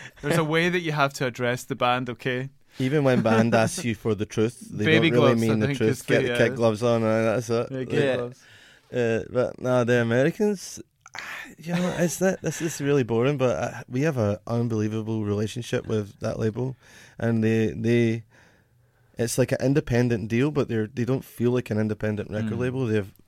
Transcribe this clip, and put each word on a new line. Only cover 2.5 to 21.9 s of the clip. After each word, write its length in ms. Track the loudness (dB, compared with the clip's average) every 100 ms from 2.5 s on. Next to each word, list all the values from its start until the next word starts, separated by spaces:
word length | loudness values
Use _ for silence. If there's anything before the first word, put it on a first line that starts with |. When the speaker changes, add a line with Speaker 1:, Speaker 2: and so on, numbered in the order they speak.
| -12 _ -6
Speaker 3:
Even 260 | -2 2
when 160 | 4 4
band 320 | 4 4 4
Speaker 2:
<laughs> 80 | 4
Speaker 3:
asks 200 | 2 0
you 100 | -4
for 200 | -4 -2
the 120 | -2 -2
truth, 320 | 0 -2 -2 -12
they 140 | -4 2
Speaker 2:
Baby 240 | 4 4
Speaker 3:
don't 80 | 4
really 140 | 4
Speaker 2:
gloves, 60 | 4
Speaker 3:
mean 100 | 2
Speaker 2:
I 40 | 2
Speaker 3:
the 60 | 0
Speaker 2:
think, 120 | 2
Speaker 3:
truth. 120 | 0
Speaker 2:
is 120 | 0
Speaker 3:
Get 200 | 0 0
Speaker 2:
the, 60 | 2
Speaker 3:
the 80 | 2
kid 140 | 2
Speaker 2:
uh, 20 |
Speaker 3:
gloves 280 | 2 2 2
on, 200 | 2 2
uh, 200 | 2 2 2
that's 160 | 0 0
it. 180 | -2 -2
Speaker 2:
yeah, 80 | -6
Speaker 3:
Like, 120 | -2
Speaker 2:
kid 140 | 0
Speaker 1:
Yeah. 120 | 2 0
Speaker 2:
gloves. 220 | -4 -10 -20 -20 -20 -20 _
Speaker 3:
uh, 280 | -2 0 0 -2
but 300 | -2 -2 -2
no, 240 | 0 2
the 160 | 4 2
Americans, 800 | 4 2 2 2 0 0 -6 -16 -18 _ -20 -16
<sighs> 400 | -14 -14 -16 -14
you 140 | -6
know, 200 | -2 -2 0
it's 200 | -2 0
that, 240 | 0 0
this 180 | -4 -4
is 180 | -6 -4
really 200 | 0 2
boring, 360 | 2 2 2 2
but, 180 | 0 0
uh, 260 | -4 -8 -8
we 140 | -2
have 160 | 0 2
an 180 | 0 0 -2
unbelievable 800 | -2 0 0 -2 -2 -4 -4
relationship 640 | -2 -2 -2 -6 -4 -4 -2
with 340 | -4 -4 -8
that 180 | -6 -2
label, 380 | -2 -2 -6 -8 -18 -20 -20 -6
and 240 | -2 2
they, 260 | 2 2 0
they, 540 | 0 2 4 4 0 -6 _ _ _ _ _ _ _ _ -6
it's 220 | -2 0
like 140 | 0
an 60 | 2
independent 680 | 2 2 2 2 2 0 0
deal, 220 | 0 0
but 180 | 0 -2
they're, 180 | -2 -2
they 200 | -4 -2
don't 180 | -2
feel 280 | -4 -2 0
like 180 | 0 0
an 80 | -2
independent 520 | -2